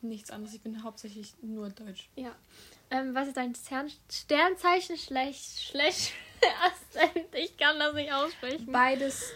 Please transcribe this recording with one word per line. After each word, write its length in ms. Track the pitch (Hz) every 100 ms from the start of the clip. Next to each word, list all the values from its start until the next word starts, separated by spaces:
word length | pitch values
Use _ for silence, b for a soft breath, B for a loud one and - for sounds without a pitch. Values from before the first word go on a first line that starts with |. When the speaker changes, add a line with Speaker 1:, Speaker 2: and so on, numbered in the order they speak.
Speaker 1:
nichts 300 | 226 214 -
anderes. 240 | 208 214
Ich 80 | 220
bin 200 | 226 220
hauptsächlich 520 | 220 220 214 208 208 -
nur 260 | 226 220 208
deutsch. 400 | 202 214 190 - -
Speaker 2:
Ja. 180 | 247 - _ B B B B
Ähm, 240 | 262 269
was 140 | 254 277
ist 80 | 262
dein 180 | 247
Stern-, 380 | 240 - 262 294 - -
Sternzeichen 880 | - - 294 349 370 349 370 359 330
schlecht, 640 | - 262 277 277 - -
schlecht, 540 | - 277 302 - - - - -
<laughs> 540 | 392 - 359 - -
Aszendent? 400 | - 339 349 320
Ich 240 | 294 339 -
kann 200 | 294 311
das 140 | 302
nicht 160 | 294 294
aussprechen. 640 | 277 311 - 254 294 233
Speaker 1:
Beides, 600 | 254 254 262 269 - -